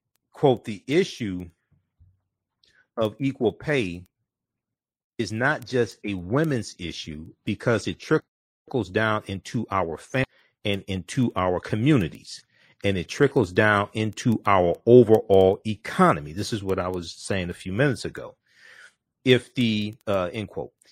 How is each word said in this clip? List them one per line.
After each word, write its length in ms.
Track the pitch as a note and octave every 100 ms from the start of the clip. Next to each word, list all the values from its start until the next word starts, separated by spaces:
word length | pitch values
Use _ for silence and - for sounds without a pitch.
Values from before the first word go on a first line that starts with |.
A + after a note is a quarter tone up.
| _ _ _
quote, 340 | - C#3+ A#2 -
"The 180 | G2+ -
issue 640 | D#3 G3 - G#2 F2+ E2+ _ _ _ _ _ _ _ _ _ _ _ _ _ _ -
of 200 | A2 -
equal 340 | C3+ B2+ A2+
pay 520 | - - C#3+ F#2 F2 F2+ _ _ _ _ _ _ _ _ _ _ -
is 140 | G2+
not 340 | A2 C3 D3 A2+
just 320 | B2+ A2+ -
a 100 | G#2
women's 640 | F#2+ F2 C3 D#3+ B2 G2+ -
issue 560 | E2+ - - D2+ D#2+ -
because 440 | - G2 - A2 -
it 120 | E2+
trickles 920 | - D#3 - _ _ _ - B2+ F2+
down 340 | G2+ A2 G#2+ -
into 400 | G2 - A#2+ G#2+
our 260 | G2 E2+ D#2
family 280 | - C3 C3 _ _ _ G#2
and 180 | G2
into 480 | - F#2+ - - A#2+ F#2
our 240 | F#2 F2+
communities, 880 | - G#2+ C3 C#3+ D#2+ - - - _ _ _ _
and 140 | G2+ F#2
it 120 | D#2
trickles 420 | - C#3+ C3+ F2+
down 380 | F#2 G#2+ G#2 G#2
into 480 | A2+ A2 - B2 G#2+ -
our 300 | G2 F2 E2+ -
overall 720 | B2 A2 A2 - F#2+ F#2+ G2+ A2
economy." 680 | G#2 - - F3+ G#2+ D2
This 200 | E2+ G2
is 100 | A2
what 160 | F#2+ F#2+
I 80 | F2+
was 240 | F2 E2+
saying 380 | - - G2 F2
a 40 |
few 200 | - F#2
minutes 320 | G2 C#3+ A2 -
ago. 300 | - A#1+ - _ _ - - - _ _ _ C3
If 300 | B2 - -
the, 420 | A#2 G#2+ G#2 - -
uh, 220 | G2 F2
end 160 | A2+ G2
quote, 240 | - C2 _ _